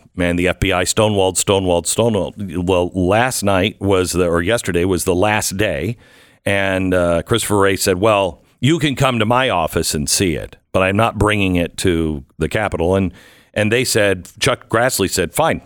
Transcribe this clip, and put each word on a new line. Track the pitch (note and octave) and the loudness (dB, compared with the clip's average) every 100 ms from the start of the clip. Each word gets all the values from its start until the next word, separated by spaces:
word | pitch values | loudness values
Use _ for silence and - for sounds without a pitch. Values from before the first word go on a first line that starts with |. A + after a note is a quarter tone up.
| _ - | _ -4
and | F2 F2 | -2 0
the | F2+ | 0
F | F2 | 0
B | G2 | 0
I | F2+ | 0
stonewalled, | F#2 - G#2+ G#2 F#2+ F#2 | 0 2 2 2 0 0
stonewalled, | - G2 F#2 F2 E2+ | 0 2 2 0 0
stonewalled. | - A#2 G#2+ D2+ - G2 D#2+ | 0 0 0 -4 -6 -8 -4
Well, | F2+ F2+ F2+ | 0 2 0
last | F#2+ F2+ G#2 B2+ - | 0 2 2 2 -2
night | G2 G2 G2+ - | 0 0 0 -2
was | G2 F#2+ F2+ | 0 2 2
the, | F2 F2 | 0 0
or | E2+ | 0
yesterday | F2 A#2+ - F2 | 0 -2 -2 -2
was | F2+ F2+ | 0 0
the | F2+ | 0
last | F2+ G#2 G#2+ - F#2+ | 0 0 0 -2 -2
day. | G#2+ D2+ E2+ A#2+ - - - _ | -4 -2 -6 -8 -14 -20 -20 _
And, | - G2+ G2 F#2+ F#2+ | -4 -2 0 -2 0
uh, | F2+ F2 E2+ | 0 2 0
Christopher | - A2+ - G#2 | 0 -2 0 2
Wray | G2 F#2+ | 2 2
said, | - F#2 | 0 0
"Well, | G#2+ G2+ F#2+ E2 _ _ | 2 2 0 -4 _ _
you | B2 E3 | 0 0
can | D3+ | 0
come | B2+ C3 B2 | 0 0 0
to | G#2+ | 0
my | A#2+ C3 | 2 0
office | F#2 D#2+ - D#2 | 0 -2 -2 -2
and | D#2+ C#2+ | -2 -2
see | - G2 | 0 0
it, | C#2 G1+ - _ | -2 -8 -16 _
but | F#2+ | 0
I'm | F#2 G2 | 2 2
not | A2+ G#2+ | 0 0
bringing | G#2 G#2 F#2+ F2 | 0 0 2 0
it | E2+ - | -2 -2
to | G2 E2 D#2+ D2+ C2 - | 0 0 0 -4 -10 -6
the | D#2 | -4
Capitol." | A2 G2+ E2 E2 | -2 -2 0 0
And, | F#2+ F#2+ F2 - - _ | 2 0 -4 -18 -20 _
and | - G#2 | -2 0
they | A#2 | 0
said, | B2+ A2+ G2+ F#2 F2 - | 0 2 2 0 -6 -6
Chuck | - B2 - | -2 -2 -2
Grassley | A2+ B2 - F#2 | 0 0 0 -2
said, | - E2+ | 0 -2
"Fine, | - D#3 F2 | 0 0 -2